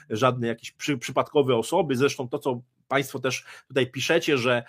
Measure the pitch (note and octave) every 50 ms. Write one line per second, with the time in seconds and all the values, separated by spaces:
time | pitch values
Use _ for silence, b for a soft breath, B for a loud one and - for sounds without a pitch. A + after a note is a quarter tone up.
0 | B - A2+ G#2 C3 B2+ B2 B2 A#2 A#2 A2+ - - - - _ - D3 C#3+ B2+
1 | - - C3+ D3 B2+ - - D3 C3+ C3 B2 A2+ A2 - E3 F#3 F3+ C#3 C3+ A#2+
2 | C#3+ C3+ - - C3 B2 - C#3 - C#3+ B2 B2 - _ _ _ _ _ C3 C#3
3 | C#3 - - B2+ B2+ C3 B2+ - B B B B B _ C3 C3+ B2+ B2 - C3
4 | - - G#3 G3 - E3 D3 B2+ A2+ C3 B2 A#2+ B2